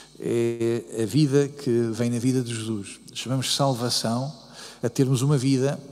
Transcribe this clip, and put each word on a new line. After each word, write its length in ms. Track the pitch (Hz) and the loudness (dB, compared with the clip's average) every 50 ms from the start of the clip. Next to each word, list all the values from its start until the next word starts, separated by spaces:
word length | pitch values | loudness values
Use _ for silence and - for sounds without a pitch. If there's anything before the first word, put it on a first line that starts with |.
| - - - - | -16 -18 -14 -8
é 800 | - - 117 117 117 117 117 117 117 117 117 113 - - - 113 113 | -4 -2 0 0 0 0 0 0 0 0 0 -2 -4 -6 -4 -4 -2
a 20 | |
vida 440 | 98 120 151 151 131 135 143 143 139 | 2 4 4 4 6 4 4 2 2
que 200 | 143 - - 123 117 120 117 113 | -2 -6 -2 0 2 2 2 0
vem 180 | 110 110 120 120 | 0 0 0 0
na 80 | 120 | 0
vida 240 | 117 123 131 127 131 | 0 0 2 2 0
de 140 | 120 117 117 | 0 -2 -4
Jesus. 460 | 110 110 113 110 101 95 - - - - - - | -6 -4 -4 -4 -4 -6 -10 -14 -18 -20 -14 -12
Chamamos 400 | - - 113 135 131 127 - - | -10 -6 -4 -2 -2 -2 0 0
salvação 800 | - 139 139 127 113 123 120 - - - 113 120 123 135 147 - - - - - - - - - - | 2 2 2 2 0 -2 -2 -2 0 0 0 -2 -2 -4 -6 -8 -12 -18 -20 -20 -18 -18 -18 -8 -4
a 60 | 127 | -4
termos 340 | 120 - 143 131 127 135 117 | -2 2 2 2 4 2 2
uma 160 | 135 143 151 | 4 2 2
vida 400 | 127 127 139 135 127 131 143 - - - - | 4 4 2 2 2 2 0 -2 -4 -10 -16